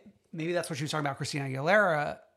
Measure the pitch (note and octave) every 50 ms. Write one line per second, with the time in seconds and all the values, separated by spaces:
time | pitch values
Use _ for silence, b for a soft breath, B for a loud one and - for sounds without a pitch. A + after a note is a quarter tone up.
0 | - - - _ _ _ - E3 D#3 E3+ F3 F3 E3 - D#3+ B2 D#3 C#3+ D#3+ D#3
1 | C#3+ C#3 C3+ - D3 - - C#3+ C#3 C3+ C3 C3+ C#3+ E3 G3 G#3+ G3+ F3+ D#3+ D3
2 | D3 D#3 - - - _ -